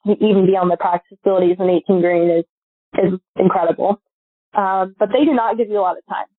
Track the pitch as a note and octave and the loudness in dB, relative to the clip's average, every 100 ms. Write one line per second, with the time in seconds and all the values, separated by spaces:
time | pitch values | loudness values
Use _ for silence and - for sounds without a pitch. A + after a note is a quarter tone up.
0 | G3+ G#3 G#3+ G3 F#3 F#3+ F3+ F3 F#3 F3 | -2 0 2 4 4 2 0 0 -2 -4
1 | _ G3 G3+ F#3+ F3+ F3+ F3+ F3+ - F#3 | _ -4 0 2 2 0 0 0 2 0
2 | F3 F3 E3+ E3 E3+ _ _ _ _ - | 2 2 2 0 -4 _ _ _ _ -2
3 | G3 F#3 _ - F#3+ F#3+ E3 D#3+ F#3+ G#3 | -2 -2 _ -4 -2 0 -2 -2 -4 -4
4 | _ _ _ _ _ G#3 F#3+ F#3+ F#3+ F#3+ | _ _ _ _ _ -4 -2 -2 -4 -4
5 | G#3 B3+ D4+ B3+ A3+ A3+ G#3+ G#3 F3+ - | -2 0 2 0 -2 -4 -4 -2 -4 -6
6 | - F#3+ - | -10 -12 -12